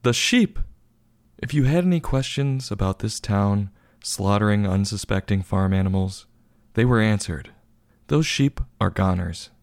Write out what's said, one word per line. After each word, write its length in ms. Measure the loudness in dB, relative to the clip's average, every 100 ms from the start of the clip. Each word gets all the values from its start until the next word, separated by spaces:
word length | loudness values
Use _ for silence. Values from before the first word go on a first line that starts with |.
The 100 | 0
sheep!" 440 | 0 2 4 2 0 -6 -8 _ _ _ _ _ -12
If 160 | -4
you 120 | 0 2
had 180 | 2
any 160 | 2 0
questions 720 | 0 -2 -2 -4 -2 -4 -6
about 280 | -2 -2 -2
this 200 | -6 -6
town 520 | -2 0 2 0 -2 _ _ _
slaughtering 640 | -12 -4 0 2 2 2 2
unsuspecting 760 | 0 0 -4 -4 -4 0 -2
farm 320 | 0 0 2
animals, 520 | 2 2 0 -2 -6 -20 _ _ _ _ 0
they 100 | 2
were 160 | 4
answered. 480 | 4 0 -2 -8 -10 _ _ _ _ _ -2
Those 180 | 0 0
sheep 360 | 0 0 0 -10 _
are 100 | -2
goners. 600 | 2 0 0 -4 -8 -16 _